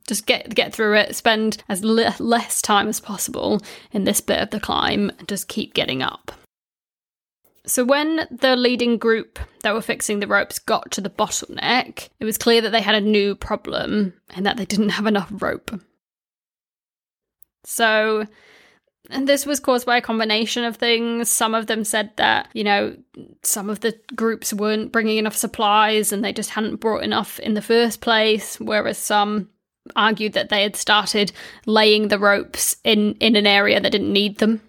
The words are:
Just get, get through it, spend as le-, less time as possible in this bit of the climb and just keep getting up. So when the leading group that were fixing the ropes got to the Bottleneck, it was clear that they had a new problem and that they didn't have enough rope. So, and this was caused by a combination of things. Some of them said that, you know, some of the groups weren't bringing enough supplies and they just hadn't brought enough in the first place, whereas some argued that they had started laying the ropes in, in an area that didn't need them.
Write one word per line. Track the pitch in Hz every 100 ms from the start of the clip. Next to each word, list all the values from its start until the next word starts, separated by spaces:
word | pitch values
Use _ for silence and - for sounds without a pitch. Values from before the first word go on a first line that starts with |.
| -
Just | 202 -
get, | 240 -
get | 226 -
through | - 214 208
it, | 202 -
spend | 233 220 220 - -
as | 190
le-, | 220 226 202 -
less | 233 233 220 -
time | - 208 214
as | 214
possible | - 196 - - 185 208 - - -
in | 214
this | 196 208
bit | - -
of | -
the | 214
climb | - - - 202 202 -
and | -
just | 202 -
keep | - -
getting | - - 131
up. | 131 - - - _ _ _ _ _ _ _ _ _ _ _ _ -
So | -
when | 247 277 302 320 -
the | 240 262 254
leading | 247 247 240 233
group | 226 226 - - - _
that | 214
were | 220
fixing | - - - 208
the | 202
ropes | 202 202 -
got | - 220 -
to | -
the | 196
Bottleneck, | - 214 - - - - 240 - - - _
it | 220
was | 214
clear | 240 226
that | 220
they | 220
had | 196 214
a |
new | 208 208 202 196
problem | - 214 - - - 214 190 - _ 180
and | 196
that | -
they | 190
didn't | 208 208
have | 196 214
enough | 202 180
rope. | 196 180 - - 196 - _ _ _ _ _ _ _ _ _ _ _ _ _ _ _ _ _ -
So, | - 226 214 220 214 214 _ _ - _ _ _ _ _
and | 262 277
this | 277 285
was | 277
caused | - 247 247
by | 240
a |
combination | 240 226 220 214 220 240
of | 233 214
things. | 240 226 233 233 233
Some | - 226
of | 220 220
them | 220
said | 208 220 214 -
that, | - 214 -
you | 226
know, | 208 202 214 - _ - - _
some | - 226 196
of | 208
the | 226 214 - 240
groups | 226 220 -
weren't | 202 214 214 220
bringing | 226 220 220
enough | 214 -
supplies | 226 - 208 214 214 214 208
and | 202
they | 202
just | 202 208
hadn't | 226 220 214
brought | 226 208
enough | 214 214 208 -
in | -
the | 214
first | 208 233 233 -
place, | 240 220 220 214 - -
whereas | 220 214 - 208
some | - 208 202 214 180 _ _ _ - 233
argued | 214 220 214
that | 196 202
they | 208
had | 208 208
started | - 214 196 214 202 - - - -
laying | 214 214 214 214
the | 208
ropes | 202 202 - - - -
in, | 226 214 208 -
in | 220 214
an | 208
area | 202 208 208
that | -
didn't | 208 202
need | 196 208 208
them. | 220 226